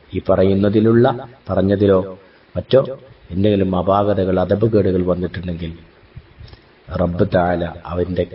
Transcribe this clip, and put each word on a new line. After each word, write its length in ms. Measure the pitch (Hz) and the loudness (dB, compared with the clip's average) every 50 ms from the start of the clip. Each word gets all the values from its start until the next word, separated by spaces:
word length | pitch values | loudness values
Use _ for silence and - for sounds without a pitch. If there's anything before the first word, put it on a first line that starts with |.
| _ - - | _ -12 -10
ഈ 80 | 92 - - | -6 -2 0
പറയുന്നതിലുള്ള, 960 | 95 95 95 95 98 98 98 104 101 110 107 110 117 117 120 131 139 123 131 - - - - - | 2 2 4 2 2 2 2 2 2 2 4 4 4 4 4 4 2 -2 -8 -16 -20 -16 -10 -4
പറഞ്ഞതിലോ 500 | 95 95 92 95 101 98 104 98 98 92 90 95 92 - - - _ _ _ _ - | -2 0 0 2 2 2 4 4 4 4 2 -2 -8 -16 -20 -20 _ _ _ _ -10
മറ്റോ 260 | 90 - - - 131 - 101 135 - - - - _ - - | -10 -2 2 2 2 2 0 -4 -14 -16 -20 -20 _ -18 -10
എന്തെങ്കിലും 440 | 85 87 98 107 104 98 98 95 92 | -4 -2 0 2 2 2 2 0 0
അപാകതകൾ, 640 | 92 87 92 95 101 104 104 101 95 95 92 92 92 | -2 0 0 0 2 2 0 0 0 0 0 0 0
അദബുകേടുകൾ 640 | 90 87 101 101 110 117 110 107 95 98 92 92 90 | 0 0 0 0 0 2 2 2 2 2 0 0 0
വന്നിട്ടുണ്ടെങ്കിൽ 680 | 90 87 85 90 87 - 95 87 90 87 82 85 82 82 - - - _ _ _ _ - - - _ _ - - - - - _ _ _ _ _ - | 0 -2 -2 -4 -6 -8 -8 -8 -8 -8 -8 -10 -10 -12 -14 -18 -20 _ _ _ _ -20 -20 -20 _ _ -20 -20 -20 -20 -20 _ _ _ _ _ -10
റബ്ബ് 420 | 71 - 90 85 87 85 101 90 - | -6 -4 -4 -2 -2 -2 -2 0 0
തആല 380 | 92 87 87 90 85 87 85 76 87 - | 0 0 0 -2 -2 -4 -6 -10 -12 -14
അവന്റെ 380 | - 82 87 90 - 87 90 90 - - | -10 -6 -6 -4 -4 -4 -4 -6 -6 -8